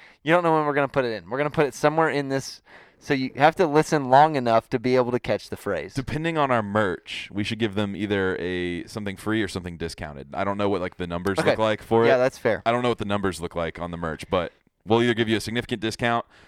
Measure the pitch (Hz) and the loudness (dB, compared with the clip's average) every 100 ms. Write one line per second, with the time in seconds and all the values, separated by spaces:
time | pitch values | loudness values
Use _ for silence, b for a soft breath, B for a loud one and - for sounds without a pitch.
0 | b b 143 170 170 160 151 143 139 143 | b b 2 2 4 2 2 0 0 0
1 | 123 107 85 127 147 139 147 - 151 156 | -2 -4 -6 -2 0 2 0 2 2 4
2 | 160 135 139 135 - - b b b b | 2 2 -2 -2 -4 -12 b b b b
3 | - 139 131 - 147 160 175 147 156 156 | -2 -2 -2 2 4 4 4 4 2 0
4 | 131 131 151 151 123 113 - 127 117 127 | 4 6 6 4 2 2 2 -2 2 2
5 | 123 120 - 104 - 101 - 90 85 113 | 2 0 -2 -4 -4 -10 -6 -6 -6 -6
6 | 131 156 165 165 139 120 104 104 104 80 | -6 -4 -2 0 2 2 2 2 0 -2
7 | - - - 98 104 113 113 98 104 92 | -8 -14 -10 -6 -4 -2 -2 0 -2 -2
8 | 101 101 95 92 87 90 90 87 - - | 0 0 0 0 -4 -4 -4 -6 -8 -10
9 | 101 95 - 110 98 98 90 85 82 - | -10 -8 -2 -2 -2 -4 -8 -8 -8 -8
10 | 80 71 69 69 98 101 101 98 90 - | -12 -12 -10 -6 -4 -2 0 -2 -4 -6
11 | 90 85 90 98 160 110 110 110 - 113 | -6 -4 -2 0 0 0 0 -2 0 2
12 | 117 127 127 - 120 98 113 120 123 117 | 4 4 2 0 -2 0 0 0 0 -2
13 | 104 104 98 82 85 87 82 82 87 85 | -2 -2 -2 -4 -6 -6 -6 -6 -8 -6
14 | 82 78 - 92 82 - _ _ - 113 | -6 -8 -2 -2 -2 -8 _ _ 0 4
15 | 120 110 110 110 104 117 117 120 110 - | 4 2 0 0 -2 -6 -6 -6 -6 -2
16 | 120 117 - b | -2 -2 -4 b